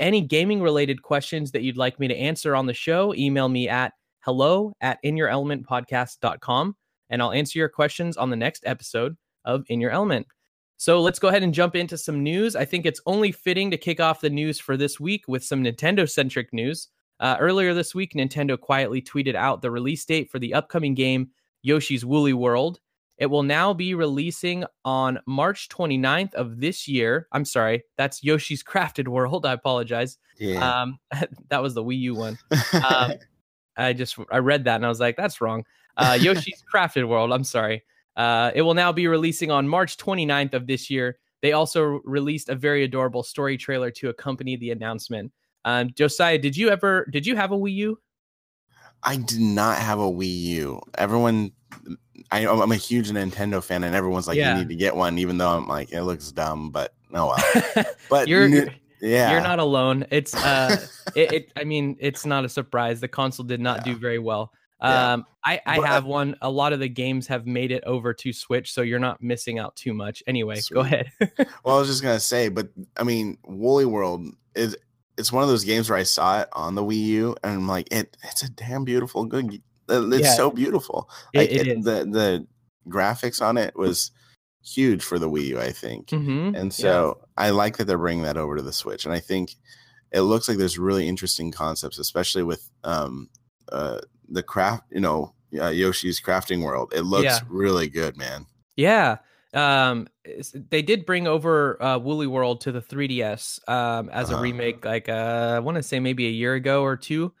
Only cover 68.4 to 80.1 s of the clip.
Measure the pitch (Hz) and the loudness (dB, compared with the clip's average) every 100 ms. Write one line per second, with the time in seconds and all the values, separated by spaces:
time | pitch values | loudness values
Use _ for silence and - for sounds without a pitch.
68.4 | - 127 131 - 120 120 127 - 120 120 | -2 -2 -2 -4 -2 0 -2 -2 -4 -4
69.4 | - 113 107 - 123 107 104 - - 127 | -4 -6 -8 -8 -6 -6 -6 -8 -4 -2
70.4 | 107 107 - 127 131 135 123 - 202 - | -2 -4 -2 0 2 0 -2 -2 -2 2
71.4 | 262 - 127 135 139 131 135 113 - 123 | -2 0 2 4 4 0 2 2 2 2
72.4 | 113 95 98 - 92 - 120 117 104 - | 2 0 -6 -12 -12 -4 0 0 -2 -8
73.4 | - 95 120 139 131 107 92 87 80 - | -14 -2 4 4 4 2 -2 -4 -8 -16
74.4 | _ - 113 - _ _ _ - 110 127 | _ -4 -4 -4 _ _ _ -6 -2 2
75.4 | 143 120 98 113 110 95 92 73 90 104 | 4 4 2 0 2 0 2 2 2 2
76.4 | - - 80 98 104 107 107 107 117 - | -2 -6 -4 -2 -2 0 2 2 0 -2
77.4 | 104 98 95 92 - 113 - - - - | -4 -2 -2 -2 -2 -4 -4 -12 -10 -8
78.4 | 131 110 117 131 127 123 123 - 113 123 | -8 -8 -8 -6 0 0 0 -4 -4 -2
79.4 | 117 101 _ _ - 123 110 | -4 -8 _ _ 0 2 4